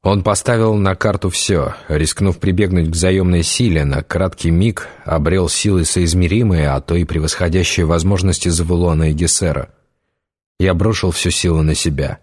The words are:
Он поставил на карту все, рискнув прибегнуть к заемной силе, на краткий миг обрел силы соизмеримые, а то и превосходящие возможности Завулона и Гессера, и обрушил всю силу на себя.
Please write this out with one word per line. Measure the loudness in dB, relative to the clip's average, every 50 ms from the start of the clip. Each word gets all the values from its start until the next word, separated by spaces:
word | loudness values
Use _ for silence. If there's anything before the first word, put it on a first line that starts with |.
| 0
Он | 0 0 0
поставил | 0 0 -2 0 0 0 0 2 2 2 2
на | 2 0 0 0
карту | 0 0 -2 -2 0 -2 -4
все, | -4 -4 -2 0 0 0 0 -2 -6 -10 -6 -4
рискнув | -2 0 0 -2 0 0 0 0 0 0
прибегнуть | -2 0 2 2 0 2 2 0 0 0
к | 0
заемной | 0 0 2 2 2 2 2 2 2
силе, | 0 -2 -2 0 0 2 2 2 0
на | 0 -2 -4 -4
краткий | _ -2 -2 -2 -2 -4 -2 0 0
миг | 2 2 2 0 -2 -4 -12 -14 -18 -16 -6
обрел | -4 -2 0 0 2 2 2 0 0
силы | -2 -2 0 2 2 2 0
соизмеримые, | 0 0 0 0 2 2 2 2 2 2 0 2 2 2 2 2 0
а | 0 -2
то | -2 -2 -2
и | -2
превосходящие | 0 -2 -2 -2 -2 -2 -2 -2 -2 0 0 0 0 0 0 0 0
возможности | 2 0 0 2 0 0 2 0 0 0 0 0 0
Завулона | 0 0 0 0 0 2 2 2 2 2 2 0
и |
Гессера, | 0 0 0 0 0 0 -2 -2 -2 -4 -6 -10 _ _ _ _ _ _ _ _ _ _ _ _ _ _ _ _ _ _
и | 0 2
обрушил | 2 2 2 0 0 0 -2 -2
всю | -2 -2 -2 -2
силу | -2 0 0 0 2 2
на | 2 0 0
себя. | 0 -2 -4 -2 -2 -4 -6 -6 -12